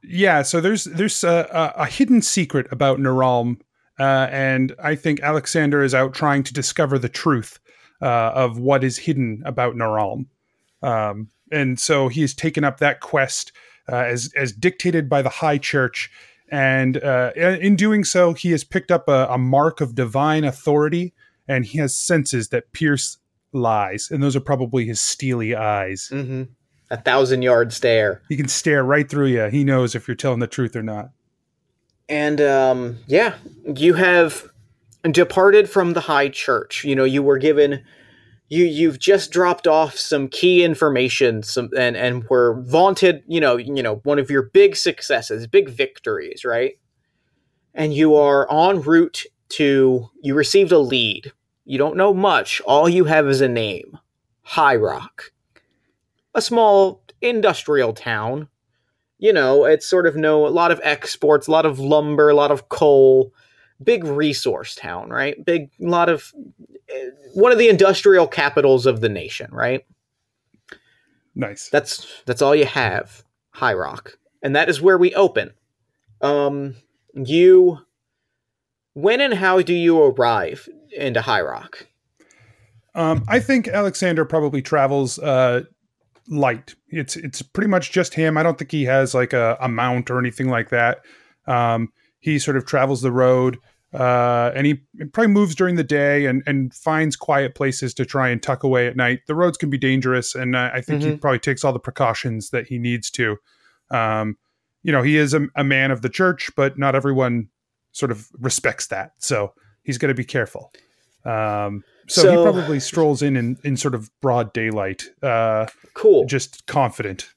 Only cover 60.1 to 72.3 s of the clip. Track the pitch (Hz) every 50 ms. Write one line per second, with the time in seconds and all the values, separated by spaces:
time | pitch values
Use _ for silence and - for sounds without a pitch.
60.1 | 143 156 156 156 156 151 151 147 147 170 170 170 170 - - 151 147 147 - -
61.1 | - - - 147 151 147 - - 160 160 156 156 139 131 135 139 151 151 151 147
62.1 | 147 143 151 147 147 147 143 143 147 139 - _ - - 170 151 143 135 135 131
63.1 | 131 131 131 131 _ _ _ _ _ _ _ _ _ _ 135 214 240 214 170 156
64.1 | 143 143 151 151 139 - - 131 107 65 - - - - - - 87 87 - 110
65.1 | 120 120 135 143 147 - - - 170 170 147 139 _ _ - 170 175 175 170 175
66.1 | 170 147 - - _ 302 - - _ _ - _ _ 381 _ _ - 131 135 127
67.1 | - _ _ - - 185 202 247 247 220 240 226 208 165 196 190 190 - - 202
68.1 | 196 180 165 139 - - 147 143 - 156 139 139 135 127 120 135 120 113 110 110
69.1 | 104 92 - - - - - - - 117 - - 131 - - _ _ _ _ _
70.1 | _ _ _ _ _ _ _ _ _ _ _ _ - _ _ _ _ _ _ _
71.1 | _ _ _ _ _ - 135 101 104 - - - - 147 147 - - - - -
72.1 | - - _ -